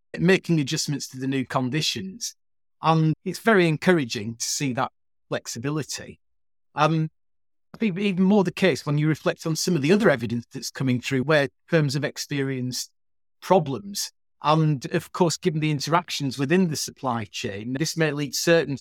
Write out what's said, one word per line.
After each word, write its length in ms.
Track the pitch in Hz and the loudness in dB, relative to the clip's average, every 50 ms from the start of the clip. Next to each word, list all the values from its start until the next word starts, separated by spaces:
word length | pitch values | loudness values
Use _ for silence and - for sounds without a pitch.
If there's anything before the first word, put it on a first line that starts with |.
| _ _ - - | _ _ -6 0
making 400 | 160 170 190 175 - - 170 160 | 2 4 4 2 2 2 0 0
adjustments 480 | 143 123 160 151 - - 147 131 - | 0 0 -2 -4 -4 -4 -4 -6 -8
to 140 | - - 131 | -10 -10 -8
the 80 | 131 135 | -6 -4
new 180 | 135 135 127 | -2 -2 -4
conditions. 880 | - - 143 127 127 123 156 147 - - 120 95 190 185 - - - - _ _ _ _ _ _ _ _ _ - | -2 -2 -2 -2 -2 -2 -2 -2 -4 -4 -6 -8 -10 -12 -12 -12 -12 -12 _ _ _ _ _ _ _ _ _ 0
And 320 | 156 160 160 160 156 151 - - | 0 2 4 2 2 0 -2 -4
it's 140 | 190 170 - | -8 -10 -2
very 300 | - 233 226 190 175 165 | 2 4 4 6 4 4
encouraging 640 | 156 143 - 180 180 170 143 117 - 120 101 110 113 | 2 2 2 2 2 4 2 -2 -4 -6 -6 -8 -8
to 80 | 113 - | -8 -6
see 280 | - - - 151 139 123 | -6 -4 -4 -4 -2 -2
that 180 | 123 131 - - _ _ _ _ _ _ - | -2 -4 -4 -6 _ _ _ _ _ _ -8
flexibility. 920 | 151 127 - - - 117 120 143 151 156 139 - - - 107 - - - _ _ _ _ _ _ _ _ _ _ - | -8 -6 -6 -8 -10 -6 -6 -4 -4 -4 -6 -6 -10 -12 -12 -14 -18 -20 _ _ _ _ _ _ _ _ _ _ -2
Um, 360 | - 147 156 165 160 156 160 - _ _ _ _ _ _ _ _ _ _ _ - | 0 2 2 2 2 0 -2 -6 _ _ _ _ _ _ _ _ _ _ _ -6
I 20 | |
think 220 | - 233 220 170 180 | -2 -2 -2 0 0
even 260 | 208 202 190 170 190 | 0 0 2 2 4
more 200 | 185 208 214 190 | 6 6 4 4
the 60 | 185 | 2
case 360 | - - - 185 139 123 - | 0 2 2 2 2 2 0
when 100 | 151 147 | -2 0
you 100 | 147 151 156 | 2 2 2
reflect 380 | 156 - - 180 - - - | 0 0 -2 -4 -4 -2 -4
on 80 | 165 160 | -4 -4
some 220 | - - - 180 | -2 0 0 0
of 60 | 156 131 | 2 4
the 100 | 147 208 | 4 4
other 160 | 208 233 175 | 4 6 4
evidence 380 | 143 120 120 113 120 120 117 - - | 4 2 0 -2 -4 -4 -6 -8 -12
that's 180 | 131 113 - | -12 -12 -10
coming 320 | - - 139 131 123 123 - | -6 -2 0 0 0 0 0
through 220 | - 139 131 127 | -2 -2 0 2
where 240 | 143 156 151 139 131 - _ _ | 2 2 2 2 0 -4 _ _
firms 260 | _ - 165 151 143 127 | _ 2 2 2 2 0
have 80 | 147 135 | -2 -4
experienced 880 | 139 - - - - 147 143 139 135 135 127 123 127 123 - - - _ _ _ _ _ _ _ _ _ _ - | -4 -6 -8 -10 -6 -4 -4 -2 -2 -4 -4 -4 -6 -6 -8 -10 -12 _ _ _ _ _ _ _ _ _ _ 0
problems. 680 | - 185 190 156 135 135 110 101 101 101 - - - - _ _ _ _ _ | 2 4 4 4 2 -4 -6 -8 -8 -8 -8 -8 -8 -10 _ _ _ _ _
And 460 | - 143 156 160 160 156 151 131 - - - | 0 2 4 4 4 4 2 0 -2 -4 -4
of 200 | 165 - - - | -4 -4 -4 -2
course, 240 | - 185 165 - | 2 2 2 2
given 240 | - - 180 156 156 | 0 -2 -2 -2 0
the 120 | 151 156 151 | 0 -2 -2
interactions 640 | 139 - - 151 175 170 - - - 147 135 113 127 | -2 -2 0 0 0 0 -2 -6 -4 -4 -4 -2 -2
within 300 | 139 135 165 185 190 170 | 0 2 2 4 2 2
the 80 | 151 | 0
supply 480 | - - - 123 - - 131 120 113 107 | -4 -6 -8 -8 -6 -4 -4 -2 -4 -4
chain, 500 | - - - - 120 98 98 110 120 127 | -8 -8 -8 -8 -8 -8 -8 -8 -6 -6
this 200 | 135 160 151 - | -4 -4 -4 -2
may 160 | 165 160 151 143 | -2 -2 -2 -2
lead 240 | 147 147 143 117 | -4 -6 -6 -4
certain 420 | - - 170 170 165 147 139 139 127 | -2 2 4 4 4 4 0 -4 -6